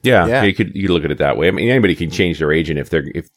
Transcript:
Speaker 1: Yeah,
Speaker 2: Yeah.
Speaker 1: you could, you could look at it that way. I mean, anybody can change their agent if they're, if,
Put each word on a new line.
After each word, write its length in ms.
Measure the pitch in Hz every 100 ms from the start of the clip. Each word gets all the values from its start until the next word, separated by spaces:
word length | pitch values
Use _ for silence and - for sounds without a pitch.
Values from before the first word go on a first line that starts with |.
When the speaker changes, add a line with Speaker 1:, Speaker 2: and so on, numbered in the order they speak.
Speaker 1:
Yeah, 240 | 135 113 87
Speaker 2:
Yeah. 160 | 127
Speaker 1:
you 100 | 104
could, 220 | - 110 -
you 120 | 95
could 60 |
look 100 | 85
at 80 | 78
it 60 | 73
that 180 | 71 57
way. 120 | 85
I 40 |
mean, 160 | 90 113
anybody 280 | 131 101 87
can 160 | 82
change 260 | - 90 80
their 160 | 76
agent 240 | 80 78 73
if 120 | 67
they're, 180 | 82 71 -
if, 120 | -